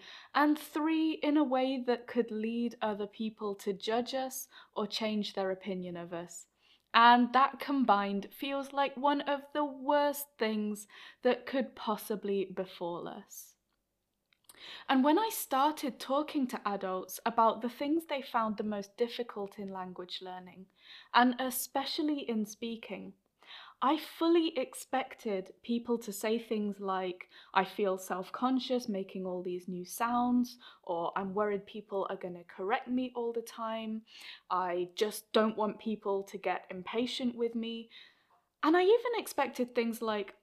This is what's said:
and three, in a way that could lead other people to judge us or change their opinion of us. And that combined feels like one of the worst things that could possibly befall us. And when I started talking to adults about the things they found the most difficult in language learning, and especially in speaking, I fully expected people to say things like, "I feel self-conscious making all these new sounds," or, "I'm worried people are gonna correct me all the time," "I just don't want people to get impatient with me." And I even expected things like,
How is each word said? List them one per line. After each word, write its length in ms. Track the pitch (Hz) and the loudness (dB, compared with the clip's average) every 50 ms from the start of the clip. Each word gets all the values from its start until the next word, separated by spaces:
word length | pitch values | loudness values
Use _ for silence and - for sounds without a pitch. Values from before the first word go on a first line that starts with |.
| - - - - - - - | -10 -18 -18 -20 -16 -4 2
and 240 | 269 294 302 302 302 | 4 4 4 4 2
three, 540 | - - - 320 302 320 320 320 320 320 302 - | 0 -6 -4 -2 0 2 2 2 2 0 0 0
in 160 | - 294 294 311 | 0 4 4 4
a 60 | 294 | 4
way 400 | 247 262 262 262 262 269 262 247 | 4 2 2 2 2 0 -2 0
that 220 | 240 240 233 240 - | 0 0 0 -2 -4
could 240 | - 247 233 233 | 0 0 0 0
lead 440 | 214 214 214 226 233 233 233 233 233 - | 0 -4 -2 -2 -2 -2 -2 -2 -4 -2
other 240 | 226 214 208 196 208 | -4 -4 -2 -2 -6
people 480 | 202 - - 220 220 220 - 214 208 202 | -8 -6 -6 -6 -6 -6 -6 -6 -6 -6
to 180 | 202 - 208 | -6 -4 -4
judge 440 | 196 180 - 220 220 240 240 240 269 | -4 -4 -2 -2 0 0 0 0 -2
us 320 | 262 262 262 254 - - - - - - _ - | -4 -4 -4 -6 -10 -12 -14 -18 -20 -20 _ -6
or 120 | - 214 202 | -4 -4 -4
change 460 | - - 226 214 214 214 202 - - | -4 -4 -2 -2 0 0 -2 -2 -2
their 160 | 196 190 190 | -2 -2 -2
opinion 440 | 190 190 - 208 185 185 180 180 175 | -2 -4 -4 -6 -6 -6 -6 -8 -8
of 160 | 170 170 170 | -8 -10 -8
us. 360 | 180 170 175 175 - - - _ _ _ _ _ _ _ _ _ | -8 -8 -8 -8 -12 -16 -16 _ _ _ _ _ _ _ _ _
And 400 | - 226 233 240 240 247 247 240 - | 6 10 10 12 10 10 8 6 6
that 260 | 254 269 - - - | 6 4 4 2 -4
combined 680 | - - 285 277 247 226 202 202 202 196 202 202 196 - - | -4 -2 2 2 6 6 6 4 4 0 0 -2 -4 -6 -10
feels 380 | - 285 277 277 277 269 269 277 | -8 -6 -4 -2 -2 -4 -4 0
like 240 | 277 277 269 269 240 | 0 0 0 0 0
one 240 | 262 285 294 285 | 2 2 2 2
of 200 | 277 285 285 277 277 - - | 0 0 -2 -2 -4 -6 -2
the 100 | 302 294 | -2 -2
worst 600 | 285 262 269 254 277 294 294 285 294 277 285 - - _ - | -2 -4 -8 -2 2 4 4 4 2 0 -2 -8 -12 _ -2
things 480 | 226 220 220 214 214 208 208 208 - _ - - - - - _ | -2 0 0 0 -2 -2 -4 -6 -10 _ -18 -20 -20 -20 -14 _
that 240 | - 247 247 - - | 2 2 2 2 -2
could 300 | - - 269 247 269 - | -4 0 0 0 -2 -4
possibly 720 | - - 226 208 202 - - 220 196 - 202 202 196 185 190 | -10 -4 -4 -4 -4 -2 -6 -6 -4 -2 -2 0 0 -2 -2
befall 560 | 185 190 185 180 - - 180 170 175 165 - 85 | -4 -6 -6 -6 -6 -8 -6 -6 -6 -6 -8 -10
us. 460 | - - 196 _ - - - - _ _ _ _ _ _ _ _ _ _ _ _ _ _ _ _ _ _ _ _ - - - - - - - - | -10 -12 -14 _ -18 -20 -20 -20 _ _ _ _ _ _ _ _ _ _ _ _ _ _ _ _ _ _ _ _ -20 -20 -18 -16 -16 -12 0 4
And 140 | 269 262 254 | 6 6 8
when 160 | 294 311 392 | 8 6 6
I 100 | 440 440 | 4 2
started 680 | - - - - 277 262 277 311 302 - 311 262 - - | -2 -4 -4 0 2 4 4 4 2 2 -4 -6 -6 -6
talking 480 | - - 262 285 302 294 - 302 262 247 | -4 0 0 0 0 0 0 0 0 0
to 200 | 233 202 - 208 | -2 -4 -4 -4
adults 520 | 202 196 202 190 185 185 185 - - - - 233 | -4 -2 -2 -2 -4 -4 -6 -8 -12 -4 -4 -2
about 340 | 214 - 226 226 208 214 | 4 6 6 6 4 2
the 80 | 233 240 | -2 -6
things 360 | - - 294 285 302 330 330 - | -4 -2 -2 0 0 0 0 -2
they 140 | 302 269 247 | -6 -6 -6
found 340 | - - 240 226 220 208 208 | -2 -2 0 0 0 -2 -2
the 60 | 214 | -4
most 340 | 214 214 202 196 - _ - | -4 -4 -4 -6 -8 _ -2
difficult 600 | 240 233 - - 240 240 - 214 202 196 - - | -2 -2 -2 -6 -6 -6 -6 -8 -8 -8 -8 -10
in 120 | 202 196 | -10 -8
language 460 | 190 190 185 185 180 180 180 180 - - | -6 -6 -8 -8 -8 -12 -12 -12 -10 -12
learning, 460 | 190 185 185 180 180 180 180 180 190 _ _ _ _ - - - - - - | -10 -10 -12 -12 -14 -16 -18 -20 -20 _ _ _ _ -20 -20 -20 -10 2 6
and 220 | 240 247 254 247 247 | 6 6 6 4 2
especially 920 | 262 254 247 - - - - 277 269 - - - 311 302 302 277 254 - | -2 -2 -2 -4 -6 -4 -2 -2 -2 -2 -4 -2 -2 -2 -2 -2 -2 -4
in 200 | 233 220 214 208 | -2 -2 -2 -4
speaking, 640 | - - 240 233 233 220 - - 196 190 190 190 - _ _ _ _ _ - - - - - - - - 247 | -6 -10 -8 -8 -8 -8 -10 -10 -10 -10 -10 -14 -16 _ _ _ _ _ -20 -20 -20 -20 -20 -18 -8 -2 2
I 120 | 254 311 302 | 2 2 2
fully 600 | - - - - 330 330 339 349 320 330 - 254 | 0 -6 -4 0 4 6 6 6 6 4 0 -2
expected 920 | 262 - - - - - - 262 254 - - - - 226 202 190 185 - - _ | -4 -4 -6 -14 -10 -2 -2 -2 -2 -2 -8 -8 -4 -2 -2 -2 -4 -6 -12 _
people 360 | _ - 240 233 233 - 240 226 | _ -2 -2 -2 0 0 -2 -2
to 160 | 233 - 196 | -2 -6 -8
say 260 | - - 220 220 233 | -4 -2 0 0 0
things 400 | 226 - 226 214 208 208 196 196 | -2 -2 -2 -2 0 -2 -2 -4
like, 480 | 202 190 190 185 185 185 180 - - - - - - - - | -4 -2 -2 0 -2 -2 -4 -6 -12 -20 -20 -20 -14 -2 2
"I 120 | 190 190 | 2 2
feel 320 | 185 - - 208 190 185 190 | 2 0 -2 0 0 0 -2
self-conscious 880 | - - 180 185 185 - - - 247 254 262 262 247 - 254 247 247 - | -4 -6 -6 -6 -6 -8 -6 -2 0 2 2 0 0 0 -2 -2 -2 -2
making 380 | 202 190 196 190 - 190 185 | -4 -4 -4 -6 -6 -8 -6
all 180 | 185 180 180 180 | -4 -4 -4 -4
these 240 | 180 180 180 180 - | -4 -6 -6 -6 -6
new 160 | 180 175 180 | -8 -8 -8
sounds," 720 | - - - 233 233 240 240 247 247 247 247 240 240 - - - - - _ _ | -8 -6 -4 -2 0 2 2 2 4 4 4 2 2 -4 -18 -20 -20 -20 _ _
or, 280 | - 175 170 170 - - 185 | -4 -4 -2 -2 -2 -2 -4
"I'm 160 | 196 190 185 | -4 -2 -2
worried 320 | 208 208 208 202 196 202 | 0 0 0 0 -2 -4
people 420 | - - 214 202 - 202 196 185 - | -8 -14 -14 -10 -4 -2 -2 -2 -2
are 60 | 196 | -4
gonna 300 | 190 - 180 175 175 175 | -6 -8 -10 -10 -10 -16
correct 420 | _ - - 190 190 240 269 - 240 | _ -12 -8 -4 -2 -2 -2 -2 -2
me 240 | 247 254 254 247 240 | -2 -2 -2 -2 -4
all 200 | 240 233 233 233 | -4 -4 -2 -2
the 80 | 233 | -4
time," 640 | 226 - - - 226 226 220 226 220 220 220 220 220 _ - - - - - - _ - | -6 -8 -10 -8 -6 -6 -6 -6 -6 -6 -8 -8 -10 _ -20 -20 -18 -18 -18 -16 _ -4
"I 380 | - 180 185 180 175 180 180 175 - | -2 -2 0 0 0 -2 -2 -4 -2
just 380 | - 220 214 208 - - _ - | -2 -2 -2 -2 -6 -10 _ 4
don't 240 | 220 214 220 214 - | 4 4 4 2 0
want 220 | 214 214 - - | -2 -2 -2 -4
people 440 | - 226 214 208 - 208 196 196 196 | -4 -4 -4 -4 -2 -2 -2 -2 -2
to 140 | 196 - 190 | -6 -10 -6
get 280 | - 185 180 - - - | -2 -2 -2 -2 -4 -10
impatient 640 | 190 185 180 - - 226 254 247 - - 269 240 240 | -12 -10 -10 -6 -2 -2 -2 -2 -2 -2 -2 -2 -2
with 200 | 233 233 226 233 | 0 -2 -2 -2
me." 340 | 233 226 226 233 226 226 - - - - - _ _ _ _ _ _ _ _ _ - - | -2 -6 -4 -6 -8 -10 -14 -18 -20 -20 -20 _ _ _ _ _ _ _ _ _ -2 2
And 140 | 302 330 359 | 4 6 6
I 60 | 370 | 8
even 320 | 381 453 480 480 494 466 415 | 8 6 6 4 0 -2 -2
expected 580 | - - - - 277 247 - - 247 240 - | -4 -4 0 0 0 0 0 -2 -4 0 0
things 260 | 247 233 233 220 - | 0 0 0 0 -2
like, 320 | 233 220 214 208 202 - - _ | -2 -2 -2 -2 -2 -6 -10 _